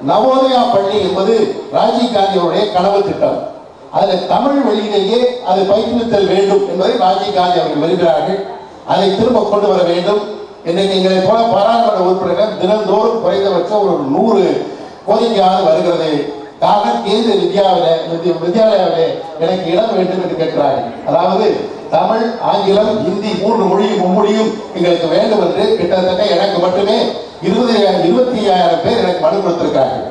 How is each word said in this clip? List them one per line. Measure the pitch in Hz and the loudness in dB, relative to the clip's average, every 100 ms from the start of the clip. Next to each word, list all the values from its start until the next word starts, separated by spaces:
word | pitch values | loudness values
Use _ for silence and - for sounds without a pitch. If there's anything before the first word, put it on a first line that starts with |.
| 139 | 0
நவோதயா | 190 262 262 262 247 240 | 2 4 4 4 2 2
பள்ளி | 196 196 208 185 | 2 0 -2 -2
என்பது | 185 208 226 - - - - | 0 2 2 0 -4 -4 0
ராஜீவ் | - 247 240 202 | 0 0 0 2
காந்தி | 196 185 | 2 0
அவருடைய | 170 175 208 180 | 0 0 0 0
கனவு | 196 202 - | 2 2 0
திட்டம். | - - - - - - - - - | -2 -2 -2 -8 -14 -20 -20 -6 0
அதுல | - 180 - | 0 0 0
தமிழ் | 214 277 277 226 | 0 2 2 2
வழியிலேயே | 208 208 202 190 240 247 - 170 | 0 0 0 2 2 0 -2 -2
அதை | 196 190 | 0 2
பயிற்றுவித்தல் | 208 233 240 226 202 190 | 2 2 -2 0 0 2
வேண்டும் | 185 196 190 180 | 2 2 2 0
என்பதை | 180 180 - 185 | 0 0 2 2
ராஜீவ் | - - 180 | 2 0 0
காந்தி | 180 180 | 2 0
அவர்கள் | 156 143 | 0 -2
விரும்புகிறார்கள். | 160 185 175 156 139 196 - - - - - | 0 2 2 2 0 -4 -6 -12 -16 -18 -2
அதை | 190 196 202 | 0 0 2
திரும்ப | 240 220 196 | 2 2 0
கொண்டு | 202 202 | 0 2
வர | 180 170 | 2 2
வேண்டும். | 175 190 208 - - - - 165 | 0 0 -2 -4 -12 -14 -10 -4
இன்னைக்கு | 180 190 190 | -2 0 0
எங்களை | 190 185 190 | 2 2 2
போல | 226 226 | 2 2
பாராளுமன்ற | 190 202 233 226 190 180 | 2 2 2 2 0 0
உறுப்பினர்கள் | 185 180 170 160 - | 0 -2 -2 -2 -2
தினந்தோறும் | 185 214 185 208 233 226 | -2 0 0 2 2 0
குறைந்தபட்சம் | 180 196 196 175 - 214 196 | -2 0 0 0 0 0 0
ஒரு | 160 135 156 | -2 -2 0
நூறு | 233 196 165 - - - - - - | 2 2 2 -2 -6 -12 -16 -12 -2
கோரிக்கையாவது | 220 226 202 185 185 156 | 0 2 2 2 2 2
வருகிறது. | 160 175 165 156 143 - - - - | 2 2 0 0 -2 -4 -10 -16 -4
காரணம், | 190 208 208 - | 0 2 0 -2
கேந்திர | 196 226 233 196 | 0 0 2 0
வித்யாவில-, | 175 196 190 170 165 165 165 | 0 2 2 2 2 0 -2
வித்ய-, | 165 175 165 170 | -4 -2 -2 -2
வித்யாலயாவிலே | 220 220 202 180 165 160 - - - | 2 2 2 2 0 -2 -2 -10 -4
எனக்கு | 165 185 160 | -2 -2 0
இடம் | 175 226 202 | 0 0 0
வேண்டும் | 180 185 | -2 -2
என்று | 175 160 | -4 -2
கேட்கிறார்கள். | 160 - 135 - - - - | -2 0 0 -2 -6 -8 -2
அதாவது | 147 190 202 208 - - - - | 0 2 2 0 0 -4 -10 -2
தமிழ், | 208 196 220 226 - - | 0 2 0 -2 -2 -2
ஆங்கிலம், | 196 190 202 220 - 175 | 0 2 2 2 0 -2
ஹிந்தி | 202 214 190 | -4 -4 -2
மூன்று | 208 233 185 | 0 0 0
மொழியும் | 190 214 196 | 0 0 0
மும்மொழியும் | 180 208 208 220 220 - - 175 | 0 2 2 2 0 -4 -10 -2
எங்களுக்கு | 175 170 165 | 0 2 0
வேண்டும் | 175 226 208 175 | 0 2 0 0
என்று | 190 220 220 | 0 0 0
கிட்டத்தட்ட | 175 185 180 180 208 175 | 0 0 0 0 0 0
எனக்கு | 196 175 180 | 0 0 0
மட்டுமே | 196 202 233 233 - - - 190 | 0 0 0 -2 -6 -12 -6 -2
இருபது, | 226 247 214 202 180 170 | 0 2 2 2 2 2
இருபத்தி | 240 247 220 | 2 0 0
ஐயாயிரம் | 202 180 170 - - | 0 2 2 0 0
பேர் | 226 | 0
எனக்கு | 185 170 156 | 0 0 0
மனு | 196 | 0
கொடுத்திருக்காங்க. | 180 165 151 147 131 - - | -2 -2 -2 0 0 -2 -8